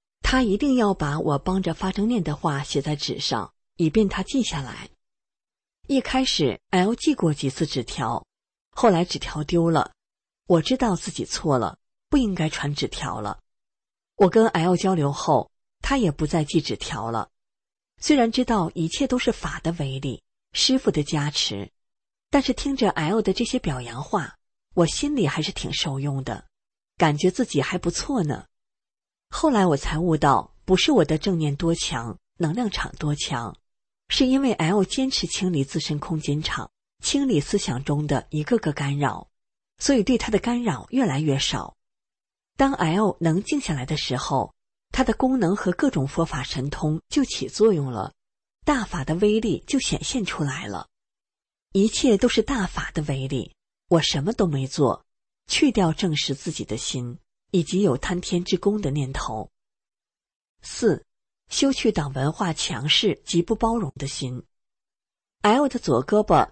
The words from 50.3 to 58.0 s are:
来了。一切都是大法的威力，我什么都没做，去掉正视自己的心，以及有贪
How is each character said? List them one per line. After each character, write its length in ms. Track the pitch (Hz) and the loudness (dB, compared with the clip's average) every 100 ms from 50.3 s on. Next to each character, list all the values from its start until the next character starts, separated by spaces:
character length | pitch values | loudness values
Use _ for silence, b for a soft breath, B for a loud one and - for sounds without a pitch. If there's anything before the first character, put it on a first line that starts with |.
| - | -4
来 240 | 147 135 107 | -4 -4 -8
了。 220 | 90 - _ _ _ _ _ _ _ _ | -10 -10 _ _ _ _ _ _ _ _
一 140 | 196 214 | 2 2
切 300 | - 269 202 | 2 4 4
都 140 | 247 | 4
是 120 | - | 2
大 240 | 220 269 185 | 0 0 -4
法 240 | - - | -6 -6
的 100 | - | -6
威 260 | 151 135 135 | -4 -4 -4
力， 260 | 135 92 _ _ _ - | -6 -6 _ _ _ 2
我 120 | 170 | 2
什 220 | - 151 | 2 -2
么 100 | 151 | -2
都 140 | 185 180 | 0 0
没 200 | 139 135 | 0 -4
做， 380 | - 131 - _ _ _ _ - | 2 2 2 _ _ _ _ -4
去 240 | - 294 | 2 4
掉 220 | 226 170 | 4 2
正 240 | 156 185 147 | 2 -2 -2
视 180 | - | -4
自 160 | 135 - | -6 -6
己 140 | - | -8
的 140 | - 110 | -6 -6
心， 400 | - 131 120 120 _ _ _ | -6 -8 -8 -12 _ _ _
以 120 | 185 | 0
及 200 | 160 180 | 0 2
有 140 | 202 | 2
贪 240 | 127 | 2